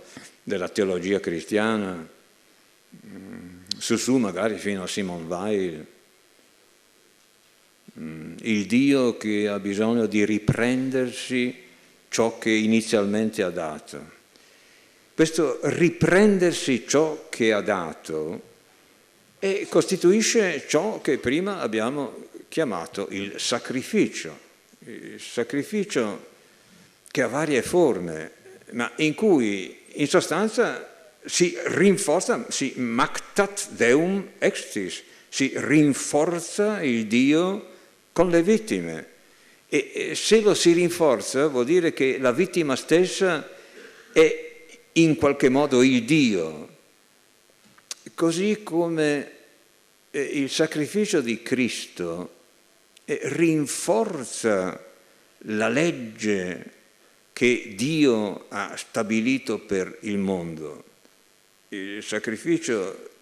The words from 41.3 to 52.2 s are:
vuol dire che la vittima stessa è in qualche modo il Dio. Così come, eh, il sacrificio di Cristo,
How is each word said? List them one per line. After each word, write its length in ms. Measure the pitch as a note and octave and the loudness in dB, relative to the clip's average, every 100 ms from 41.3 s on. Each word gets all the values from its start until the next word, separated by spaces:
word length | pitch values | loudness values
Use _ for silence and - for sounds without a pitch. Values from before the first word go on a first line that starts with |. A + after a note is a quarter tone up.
| C3 D#3 | 0 0
vuol 180 | C3 B2 | 2 2
dire 280 | F3+ E3 | 2 2
che 240 | - C3+ B2 | 2 0 2
la 120 | C3 | 0
vittima 440 | A#2+ F#3 F3 D3+ B2+ | 2 0 0 -2 -2
stessa 720 | - D#3+ F3+ - F#3+ D#3 - - - - - - - | 2 2 2 0 0 -2 -6 -18 -20 -20 -20 -20 0
è 400 | D#3 D#3+ - - - - - _ | 4 6 4 -10 -18 -20 -20 _
in 220 | - E3 C#3+ | 4 4 4
qualche 340 | D3 C#3 C3+ | 2 4 4
modo 320 | C3 D3 B2+ | 4 4 6
il 220 | C3 B2+ | 6 4
Dio. 640 | A2+ D#3 B2+ F#2+ D#2+ D2+ E2 - _ _ _ _ _ _ _ _ _ _ - - - | 4 4 4 2 -2 -6 -14 -20 _ _ _ _ _ _ _ _ _ _ -18 -18 -16
Così 480 | - E3 E3 G3+ G#3 | -2 0 2 0 -2
come, 680 | - E3 E3+ D#3+ D3+ D3 - - - _ _ _ _ _ _ | -2 -2 0 0 0 0 -4 -14 -20 _ _ _ _ _ _
eh, 100 | D3 | -6
il 280 | C3+ D3+ C3+ | -4 -2 -2
sacrificio 720 | - D#3+ D#3 C#3+ G3+ G#3 E3+ | 0 0 0 -2 0 2 2
di 200 | A#2+ A2 | 0 -2
Cristo, 1000 | - B2+ A#2 - - - F2 E2+ | -2 0 0 -2 -10 -8 -6 -6